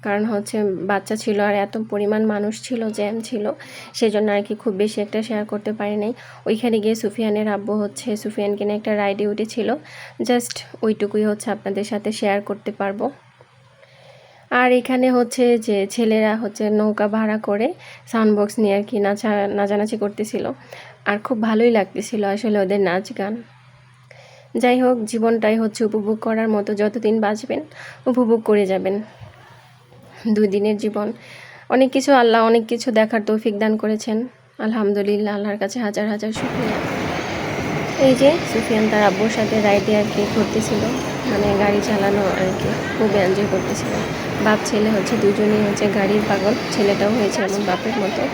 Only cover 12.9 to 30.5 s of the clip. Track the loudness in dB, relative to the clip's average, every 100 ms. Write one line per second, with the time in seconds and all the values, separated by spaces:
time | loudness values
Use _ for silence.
12.9 | -2 -6 -6 _ _ -20 _ _ _ -20
13.9 | -20 -20 -20 -20 -20 _ 2 4 4 2
14.9 | 2 4 2 0 2 2 4 2 0 0
15.9 | 0 2 4 2 0 -4 -4 0 2 2
16.9 | 0 0 0 0 -2 -2 0 -2 -4 -16
17.9 | -20 -6 2 4 4 2 2 2 2 0
18.9 | 0 0 0 0 0 0 0 0 0 0
19.9 | -2 -4 -4 -6 -4 -4 -8 -14 -20 -20
20.9 | -8 -2 -2 -2 -2 0 4 4 4 0
21.9 | -4 -6 -4 -2 -2 0 0 2 2 2
22.9 | 0 -4 -6 -6 -6 -12 -20 -20 _ -20
23.9 | _ -20 -20 -20 -20 -8 0 2 4 4
24.9 | 2 -2 0 2 2 2 2 0 0 -2
25.9 | 0 -2 -2 -2 0 0 0 0 0 0
26.9 | 0 0 2 0 -2 -4 -6 -6 -16 -20
27.9 | -6 0 2 4 2 4 2 4 0 0
28.9 | -4 -6 -16 -20 -20 -20 -20 -20 -20 _
29.9 | -20 -20 -8 -2 2 2